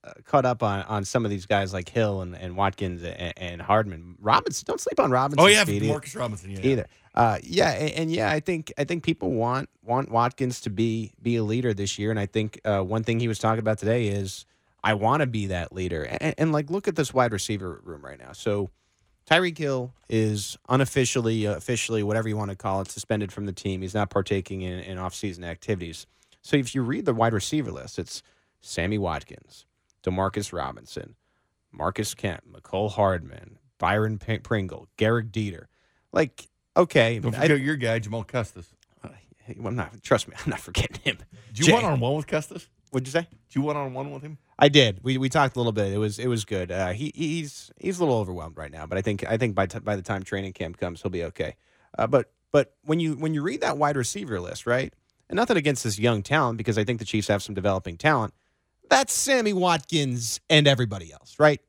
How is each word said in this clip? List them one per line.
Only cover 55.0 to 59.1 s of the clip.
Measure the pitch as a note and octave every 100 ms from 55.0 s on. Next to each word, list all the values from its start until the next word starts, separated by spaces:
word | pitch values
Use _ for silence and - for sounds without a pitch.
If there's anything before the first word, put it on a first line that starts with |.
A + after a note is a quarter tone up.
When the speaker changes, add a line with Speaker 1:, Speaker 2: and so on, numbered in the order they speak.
| _ _ _
Speaker 1:
And | G3
nothing | A#3+ G3+
against | D3 C3+
this | A2+ G2+
young | A#2 A2
talent, | F#2+ D3+ B2+ A2+
because | A2+ A2
I |
think | G#2+ A#2
the | G#2
Chiefs | G#2+ G2+
have | G2+
some | -
developing | G2 G2 F#2+ F#2 E2+
talent. | D3+ C#3+ G#2+ _ _ _ _ _ _
That's | C4 C4+